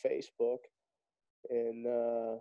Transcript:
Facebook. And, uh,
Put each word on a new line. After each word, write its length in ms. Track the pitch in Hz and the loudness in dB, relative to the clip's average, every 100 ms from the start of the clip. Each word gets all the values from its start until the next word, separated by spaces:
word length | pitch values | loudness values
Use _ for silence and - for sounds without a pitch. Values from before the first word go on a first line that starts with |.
Facebook. 540 | 131 - - _ 117 123 - _ _ _ _ _ _ _ - | -2 0 -4 _ 0 0 -6 _ _ _ _ _ _ _ -4
And, 380 | 120 117 117 117 | -2 -2 -2 -2
uh, 520 | 120 117 117 113 113 | 0 2 0 -2 -6